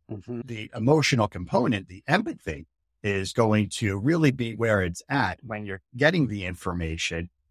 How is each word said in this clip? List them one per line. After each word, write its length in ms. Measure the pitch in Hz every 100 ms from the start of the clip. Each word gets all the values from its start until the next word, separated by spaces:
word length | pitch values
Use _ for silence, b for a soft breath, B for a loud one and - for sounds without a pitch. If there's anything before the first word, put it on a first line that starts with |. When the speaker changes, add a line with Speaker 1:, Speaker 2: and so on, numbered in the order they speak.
| -
Speaker 1:
Mm-hmm. 300 | 104 104 120 123
Speaker 2:
The 260 | 110 110 117
emotional 520 | 117 156 135 123 104
component, 580 | - 90 - 233 104 90
the 160 | 92 -
empathy, 600 | 180 247 - - 73 73 _ _ _
is 320 | 104 98 95
going 360 | - 110 107 98
to 280 | - 107 98
really 340 | 120 170 151
be 240 | 127 117 110
where 260 | 113 104
it's 220 | 90 85 -
at 300 | 139 101 90
when 220 | 113 107 101
you're 160 | 95 _ 123
getting 300 | 147 180 123
the 180 | 104 90
information 840 | 87 95 87 82 82 - 85 87 _ _